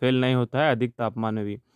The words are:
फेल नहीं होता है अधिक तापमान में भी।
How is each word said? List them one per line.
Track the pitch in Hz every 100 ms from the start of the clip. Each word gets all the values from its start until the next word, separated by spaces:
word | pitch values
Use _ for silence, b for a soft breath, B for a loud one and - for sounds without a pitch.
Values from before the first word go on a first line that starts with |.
फेल | 127 127
नहीं | 127
होता | 127 120 131
है | 156
अधिक | 120 123 -
तापमान | 113 120 110
में | 110
भी। | 104 101 _